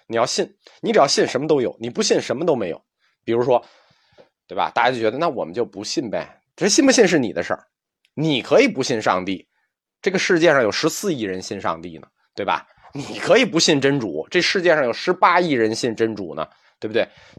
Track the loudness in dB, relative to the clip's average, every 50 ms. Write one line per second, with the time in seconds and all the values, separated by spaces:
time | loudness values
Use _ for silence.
0 | _ -6 -2 0 0 0 0 -4 -4 -4 _ _ _ -20 -20 -10 -4 0 4 4
1 | 4 4 4 0 0 0 0 -2 0 2 2 2 2 -2 -4 -6 -12 -10 -4 -4
2 | 0 0 0 0 0 -2 -4 -2 0 0 0 0 0 -6 -6 -10 _ _ _ _
3 | _ _ _ _ -6 -2 0 0 2 2 2 0 0 -4 _ _ _ _ _ _
4 | _ _ _ _ -20 _ _ _ _ -12 -4 -4 -2 -2 0 0 0 2 0 0
5 | -2 -2 -2 -2 -4 -4 -4 -4 -8 -6 -4 -6 -6 -6 -6 -12 -10 -8 -6 -6
6 | -6 -4 -6 -8 -8 -8 -16 _ _ _ _ -2 -2 0 2 4 4 4 6 6
7 | 6 4 4 2 0 0 -4 -6 -4 -4 -6 -8 _ _ _ _ _ _ _ _
8 | _ _ -8 -4 -2 -2 -2 -2 0 2 4 4 4 4 2 -2 -4 -2 -2 -2
9 | 0 0 0 0 -2 -4 -6 -8 -8 _ _ _ _ _ _ _ _ _ _ _
10 | -6 -4 -2 -2 0 0 2 4 4 4 4 4 2 2 0 0 -2 -2 -4 -2
11 | -4 -4 -4 -2 -4 -6 -6 -8 -8 -10 -10 -6 -6 -6 -6 -6 -8 -14 -16 -16
12 | -20 _ _ _ _ _ -10 -8 -2 -2 -2 -2 -4 _ _ _ _ -18 -14 -14
13 | -12 -12 -12 -6 2 4 4 4 4 2 0 0 2 2 2 2 2 0 0 0
14 | -4 -6 -6 -8 -8 -4 -2 -2 0 0 -2 0 2 2 4 4 2 0 -2 -4
15 | -2 -4 0 4 4 4 6 4 2 2 2 2 2 0 0 -2 -4 -4 0 0
16 | 0 -2 -2 -6 -10 -10 -8 -8 -10 -10 _ _ _ _ _ -12 -10 -4 -2 -2
17 | -2 -2 _ -20 -20 -20 -14